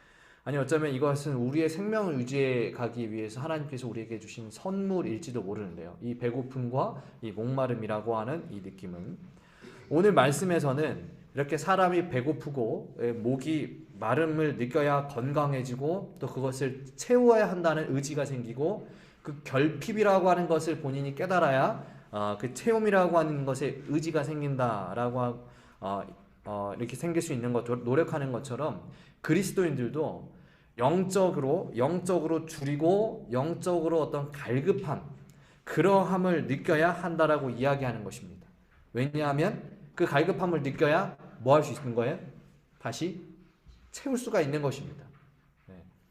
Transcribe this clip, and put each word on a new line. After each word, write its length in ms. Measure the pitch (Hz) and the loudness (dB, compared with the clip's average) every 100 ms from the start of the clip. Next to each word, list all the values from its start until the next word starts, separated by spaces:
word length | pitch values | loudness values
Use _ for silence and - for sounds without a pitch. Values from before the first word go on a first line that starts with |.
| _ _ - _ - | _ _ -20 _ -4
아니, 120 | 143 | -2
어쩌면 340 | 127 160 151 | 0 2 0
이것은 420 | 127 143 139 156 131 | 0 2 0 0 0
우리의 340 | 123 151 160 | 0 2 0
생명을 460 | 160 208 220 196 139 | 0 -2 0 0 -2
유지해 520 | 120 139 135 123 107 | -2 0 2 2 0
가기 400 | 101 120 117 113 | -2 -6 -4 -6
위해서 280 | 110 110 120 | -6 -6 -6
하나님께서 460 | 156 160 143 127 123 | -6 -4 -6 -8 -8
우리에게 320 | 107 110 110 | -8 -8 -10
주신 300 | - - 110 | -10 -14 -14
선물일지도 880 | - - 190 196 185 147 110 - 120 | -10 -6 -4 -2 -2 -2 -4 -6 -6
모르는데요. 540 | 95 107 101 85 85 87 | -6 -6 -8 -10 -14 -10
이 140 | 117 120 | -8 -4
배고픔과 840 | 123 123 127 135 123 127 196 - - - | -2 -2 -6 -6 -2 -2 -2 -4 -14 -12
이 100 | 113 | -10
목마름이라고 840 | 98 117 135 131 117 107 107 107 113 | -6 -4 0 0 -2 -2 -4 -2 -2
하는 280 | 110 165 - | -2 -6 -8
이 80 | 101 | -12
느낌은 560 | 95 - 95 87 101 175 - - - - - - - | -12 -12 -12 -10 -12 -14 -16 -20 -20 -20 -20 -20 0
오늘 220 | 143 208 | 4 6
말씀에서는 1120 | 160 131 143 185 170 143 131 156 95 - - - - | 8 6 4 2 2 2 2 0 -4 -10 -18 -10 -4
이렇게 220 | 143 156 | -2 -2
사람이 520 | 190 190 185 175 - | 2 4 4 4 0
배고프고, 840 | 127 123 135 - 139 113 165 - - | 0 0 -2 -4 -2 -2 -2 -8 -4
예, 100 | 120 | -2
목이 760 | 113 110 135 156 156 98 - - 98 | 0 0 0 0 -2 -4 -8 -18 -6
마름을 580 | 110 131 160 156 151 113 | 0 2 2 2 0 0
느껴야 500 | 123 156 147 143 143 | -2 0 2 2 0
건강해지고 1120 | - 131 147 143 135 123 123 143 185 185 - | -4 -2 0 0 0 -4 -4 -2 -4 -6 -8
또 80 | 131 | -8
그것을 560 | - 131 127 135 123 - - | -4 -4 -2 -4 -4 -12 -12
채워야 520 | - 247 247 220 202 | 2 6 8 8 4
한다는 460 | 180 170 156 156 135 | 2 2 2 0 -2
의지가 300 | 143 147 139 | -2 -2 -2
생기고 640 | 131 113 120 156 208 - - - - | -4 -6 -4 -2 -2 -8 -18 -20 -16
그 200 | - 143 | -12 -12
결핍이라고 840 | - 135 156 143 - 214 202 190 185 | -2 2 2 0 -4 2 6 6 6
하는 180 | 175 170 | 4 4
것을 320 | 160 165 151 | 2 2 -2
본인이 340 | 139 135 139 139 | -4 -4 -4 -4
깨달아야, 720 | 180 180 160 135 165 220 - - - | 0 4 6 6 4 0 -8 -18 -10
어, 260 | 104 104 101 | -4 -2 -2
그 140 | 123 | -6
체험이라고 640 | - - 220 214 196 180 165 | -2 2 2 4 4 6 4
하는 280 | 156 147 135 | 2 0 -2
것에 360 | 127 139 - - | -2 -2 -4 -4
의지가 360 | 147 160 160 | -2 0 0
생긴다라고 960 | 139 151 143 135 123 107 92 98 120 123 | -2 -2 -2 0 0 0 -4 -2 -2 0
하-, 140 | 123 120 - - - - | -2 -4 -12 -20 -20 -10
어, 240 | 98 98 - 90 - _ - | -4 -4 -6 -14 -20 _ -10
어, 280 | 104 101 101 | -6 -6 -6
이렇게 180 | 120 131 | -6 -4
생길 240 | 170 165 | -2 -2
수 100 | - | -2
있는 200 | 131 120 | -2 -2
것, 100 | 120 | -2
노력하는 680 | 113 120 120 139 165 160 139 | 0 -2 2 2 2 -2 -4
것처럼 480 | 117 - 123 151 98 85 - - _ | -4 -6 -4 -4 -6 -12 -20 -20 _
그리스도인들도 1120 | - 156 190 - 175 131 117 143 139 90 - - - _ _ - | 0 2 2 0 0 0 -2 -2 -4 -6 -14 -20 -20 _ _ 0
영적으로, 920 | 123 175 185 196 185 147 131 160 - 110 | 2 4 2 4 4 2 2 0 0 0
영적으로 680 | 135 175 - 180 156 160 156 | 2 2 2 0 2 0 -2
줄이고 840 | - 139 143 160 196 220 - - | -6 -4 2 4 4 2 -4 -4
영적으로 680 | 123 151 170 180 175 160 165 | -2 0 -2 0 0 2 2
어떤 300 | 143 147 139 | 2 -2 -6
갈급함, 680 | - - 127 165 196 - 127 - - - - - - | -8 -2 0 2 0 -2 -6 -8 -16 -20 -20 -20 -20
그러함을 840 | - - 175 196 175 185 185 170 113 | -4 2 6 6 6 2 2 2 0
느껴야 440 | 139 - 156 165 | -2 2 4 4
한다라고 580 | 175 175 160 156 151 131 | 2 -2 2 4 4 0
이야기하는 540 | 113 131 139 127 113 | 0 0 2 -2 -4
것입니다. 420 | 98 - 90 85 - _ _ _ _ | -8 -12 -14 -18 -20 _ _ _ _
왜냐하면 720 | 113 139 147 147 143 175 226 - - - - | -2 -2 0 0 2 0 -2 -10 -18 -16 -2
그 100 | 170 | 2
갈급함을 560 | 139 165 185 180 160 | 4 2 2 0 0
느껴야 520 | 135 127 151 160 196 - - - | -2 2 4 4 0 -6 -18 -4
뭐 160 | 113 151 | 4 6
할 80 | |
수 80 | - | 4
있는 200 | 113 127 117 | -4 -2 0
거예요? 240 | 120 180 - - - _ _ _ | 0 -2 -8 -18 -20 _ _ _
다시 440 | 120 113 170 180 - - - _ - - - | -8 -4 -6 -6 -14 -20 -20 _ -20 -20 -20
채울 260 | - 285 247 | -10 -2 -2
수가 240 | 233 214 | 0 0
있는 200 | 147 151 | 2 0
것입니다. 420 | 143 - - - - - _ _ _ _ - | -2 -4 -10 -14 -18 -20 _ _ _ _ -20
네. 160 | 92 90 _ _ | -20 -20 _ _